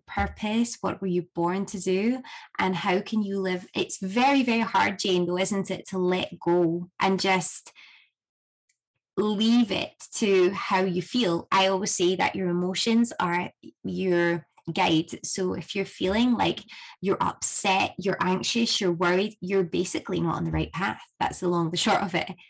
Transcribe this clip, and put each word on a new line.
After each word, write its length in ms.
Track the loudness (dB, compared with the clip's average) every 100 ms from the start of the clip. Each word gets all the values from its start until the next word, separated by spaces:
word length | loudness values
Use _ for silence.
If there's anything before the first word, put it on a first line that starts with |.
| -6
purpose, 720 | -4 -4 -4 -2 0 0 -2
what 220 | -6 -4
were 60 | -2
you 180 | -2 -2
born 320 | -2 -2 -2 -4
to 120 | -4
do, 440 | 0 2 2 0 -4 -18 -14 -4
and 160 | -2
how 260 | 0 0 0
can 220 | 0 -2
you 180 | -2 -2
live. 260 | -2 -4 -6
It's 240 | -6 -6 -6
very, 440 | -4 0 4 4
very 180 | 2 0
hard, 380 | 0 0 0 0
Jane, 280 | 0 0 0
though, 100 | 0
isn't 340 | -2 -2 -4
it, 160 | -6 -6
to 100 | -2
let 400 | 0 0 -2 -4
go 480 | 0 2 2 0 -6 -4
and 220 | 0 2
just 520 | 2 0 0 -6 -10 -20 -20 -20 _ _ _ _ _ _ _ _ _ _ _ -2
leave 520 | 0 2 4 4 4
it 220 | 0 -6 -10 -12
to 360 | -2 4 6 4
how 280 | 2 0 0
you 220 | 2 0
feel. 440 | -2 0 0 0 -2
I 140 | 0 2
always 280 | 0 -2
say 220 | 0 2 2
that 180 | 0
your 140 | -2 -2
emotions 640 | 0 -2 -2 2 4 2 0
are 300 | -2 0 -4 -10 -20 -12
your 600 | -6 -2 2 4 4 2 -4 _ -6
guide. 540 | 0 2 2 0 -6 -6
So 260 | -4 -2
if 220 | -4 -6
you're 100 | -6
feeling 480 | -6 -4 -2 2 2 2
like 260 | 0 -2 -8 -18 -20 -6
you're 200 | -2 0
upset, 720 | 0 -2 -2 0 0 2 0 -2
you're 180 | -2 0
anxious, 640 | 2 0 0 0 0 2
you're 120 | 0
worried, 440 | 2 2 2 0 -4
you're 220 | -2 0
basically 560 | 2 0 -2 -4 -4 -2
not 160 | 0 0
on 80 |
the 60 | -2
right 220 | -2 -2
path. 300 | 0 -2 -4 -10 -4
That's 200 | -4 -2
the 80 | 0
long, 220 | 2 0
the 60 | 0
short 240 | 2 2
of 140 | 2
it. 180 | -2 -4 -10 -18